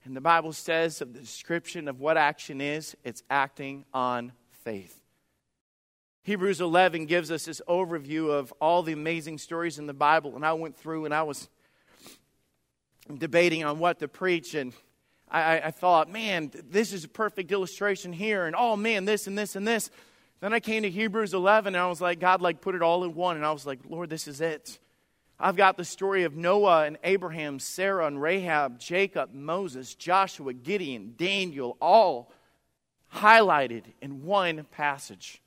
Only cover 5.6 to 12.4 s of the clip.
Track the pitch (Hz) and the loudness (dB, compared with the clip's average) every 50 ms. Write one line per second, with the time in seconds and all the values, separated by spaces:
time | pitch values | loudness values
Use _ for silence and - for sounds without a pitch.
5.6 | _ _ _ _ _ _ _ _ _ _ _ _ _ - 208 190 185 202 190 147 | _ _ _ _ _ _ _ _ _ _ _ _ _ -6 -4 -2 0 -2 0 0
6.6 | 180 170 160 180 185 180 160 170 156 147 165 175 165 147 165 151 - 165 156 - | -2 2 4 4 4 4 2 -2 -2 0 0 0 0 -2 -6 -6 -6 -10 -12 -12
7.6 | - - 175 180 190 170 170 160 139 135 151 156 160 151 147 143 139 120 - _ | -2 0 0 0 0 -2 -4 -8 -8 -6 -4 -2 -2 0 0 -2 -2 -6 -8 _
8.6 | 151 156 170 175 175 160 160 151 151 160 170 165 151 160 160 147 - - 170 165 | 2 4 4 4 2 0 -6 -6 -4 -4 -4 -4 -6 -10 -12 -14 -12 -8 -6 -4
9.6 | 170 170 143 147 151 147 139 135 147 147 156 165 143 143 113 123 151 160 165 160 | -4 -4 -6 -8 -12 -12 -4 0 4 4 4 4 2 -2 -10 -4 -2 -2 -2 -2
10.6 | 165 160 131 - - 151 160 160 156 151 147 156 160 151 139 - - _ _ _ | -4 -10 -12 -14 -10 -8 -8 -6 -4 -2 -2 -2 -2 -2 -6 -10 -12 _ _ _
11.6 | _ _ _ _ _ _ _ _ - - - _ _ _ _ _ | _ _ _ _ _ _ _ _ -20 -20 -20 _ _ _ _ _